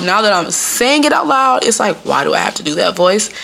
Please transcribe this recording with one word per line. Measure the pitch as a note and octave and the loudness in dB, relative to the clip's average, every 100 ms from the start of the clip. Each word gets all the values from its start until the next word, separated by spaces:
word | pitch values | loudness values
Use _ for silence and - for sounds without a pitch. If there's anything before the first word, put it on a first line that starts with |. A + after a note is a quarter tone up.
| F3+ | -2
now | G3 | 0
that | G#3+ | 2
I'm | F#3 E3 | 0 0
saying | - - - B3 D4 | -4 -4 -2 2 2
it | D4 | 2
out | - D4+ | 2 2
loud, | C4+ C4+ A#3 - | 2 2 2 0
it's | A3 | 0
like, | G#3 - | 0 -2
why | - C3+ | -2 -2
do | D3 | 0
I | E3 | 0
have | E3+ - | -2 -4
to | |
do | D#3 D#3 | -6 -2
that | G3 F3+ | -2 2
voice? | F3+ G3+ - - | 2 2 -2 -8